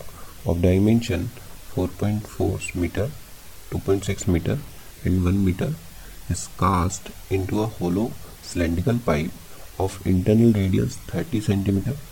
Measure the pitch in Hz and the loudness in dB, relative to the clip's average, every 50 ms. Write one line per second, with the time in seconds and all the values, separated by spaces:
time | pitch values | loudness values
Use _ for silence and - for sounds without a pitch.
0 | - - - - - - - - - - 85 85 90 90 92 95 101 107 113 117 | -8 -12 -12 -12 -14 -14 -14 -6 -2 -2 0 4 4 4 6 6 6 6 6 4
1 | 113 - 92 80 90 117 - - - - - - - - - - - - - - | 4 0 -2 -2 -2 -4 -8 -10 -16 -16 -16 -16 -14 -6 -2 -2 -2 -2 -2 -2
2 | 101 104 107 104 104 - - - - 90 - - - - - 90 85 82 - - | -2 0 0 -2 -4 -6 -4 -2 0 0 0 -2 -6 -6 -2 -2 -2 -2 0 -2
3 | 101 143 147 - - - - - - - - - - - - - - - 98 98 | -2 -2 -4 -10 -14 -14 -16 -16 -16 -16 -16 -14 -10 -6 -6 -4 0 2 2 2
4 | - - 98 - - - 90 85 - - 110 147 - - - - - - - - | 2 -2 -4 0 2 2 2 2 2 0 -2 -2 -4 -8 -14 -16 -16 -16 -16 -4
5 | - - 90 92 90 87 95 98 98 92 90 - - 147 156 - - - - - | 0 2 2 4 4 4 4 4 4 2 2 2 0 -2 -2 -4 -8 -14 -16 -16
6 | - - - - - - 92 - - - - - 90 92 98 90 87 95 - - | -16 -16 -16 -14 -6 -6 -4 -4 -4 -10 -2 0 2 2 4 4 2 0 0 -4
7 | - - - - - - 92 95 92 95 98 104 110 113 - - 90 87 87 98 | -10 -12 -14 -14 -6 -2 -2 -2 0 0 0 0 0 -2 -2 -2 -2 0 2 2
8 | 113 131 - - - - - - - - - 90 87 82 85 87 90 - 117 120 | 0 0 -4 -8 -12 -16 -16 -16 -16 -8 -2 0 0 2 2 2 2 2 2 2
9 | - - 78 76 78 - - - - - - - - - - - 92 98 - - | 2 2 2 2 0 -2 -6 -10 -14 -16 -16 -14 -14 -16 -4 -2 -2 -2 -2 -2
10 | - 92 95 92 92 107 107 113 117 117 110 104 98 92 95 107 117 123 - - | 0 2 4 4 6 6 6 8 8 8 6 6 4 4 4 4 2 2 -2 -6
11 | - - - 95 170 - 120 107 - - 101 98 95 101 98 98 95 - 143 147 | -10 -6 -4 -4 -4 -2 -2 -2 2 2 2 2 2 2 2 2 0 -2 -4 -6
12 | - - | -8 -12